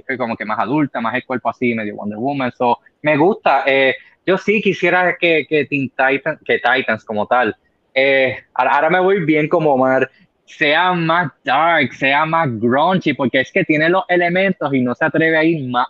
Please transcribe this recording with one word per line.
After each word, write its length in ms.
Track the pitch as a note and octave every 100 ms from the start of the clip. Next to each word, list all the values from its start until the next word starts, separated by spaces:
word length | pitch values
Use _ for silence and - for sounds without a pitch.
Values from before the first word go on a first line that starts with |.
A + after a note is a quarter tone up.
| -
que 120 | C3
como 180 | A#2+ A2+
que 80 |
más 140 | G#2 A2
adulta, 420 | G#2 C3+ C#3+ C3
más 140 | A#2
el 100 | B2
cuerpo 240 | - B2+ A#2+
así, 240 | - B2
medio 220 | A2+ G#2 G#2
Wonder 220 | G#2 G#2+
Woman. 340 | B2+ C#3+ B2+
So, 260 | - B2 A#2 _ _
me 140 | D3+ D3
gusta. 480 | E3 A3 F#3 C3+ C#3
Eh, 280 | C3+ C3+ B2 - _ -
yo 100 | F#3
sí 240 | - G#3+
quisiera 560 | G3+ E3+ F3 F3+ F3+ E3
que, 280 | E3+ D#3+ C3
que 160 | D#3
Teen 260 | C3 C#3+ C3
Titan, 480 | - C3 C#3 E3 D3+
que 140 | - A#2
Titans 460 | B2 C3 B2+ A2
como 220 | - G#2+ G#2
tal, 300 | B2 A#2 - _ _ _
eh, 420 | C3+ C3+ C3+ C3 C3 -
ahora, 180 | - C3 C#3
ahora 140 | D#3
me 100 | F3+
voy 240 | F#3 G3
bien 240 | D#3 D3+ D3+
como 240 | F3 D#3
Omar, 340 | C3 C3 C3 C3 _ _ _
sea 480 | _ - D3+ D#3 F#3
más 380 | F3 D#3+ E3 E3 -
dark, 480 | - C3+ E3 E3 C3
sea 300 | - C3+ C#3 D#3
más 220 | E3 D#3+ A2+
grungy, 540 | A#2 C3 E3 F#3+ -
porque 260 | - C3 -
es 100 | E3+
que 120 | G3
tiene 240 | F3 D3+ D#3+
los 160 | F#3 F3+
elementos 640 | F3+ F3 F3+ G3 F#3 D3
y 60 | C#3
no 120 | B2
se 100 | A#2+
atreve 320 | D3+ D#3 D#3+ D#3+
a 60 |
ir 240 | D#3+ E3 C3
más 180 | B2 C3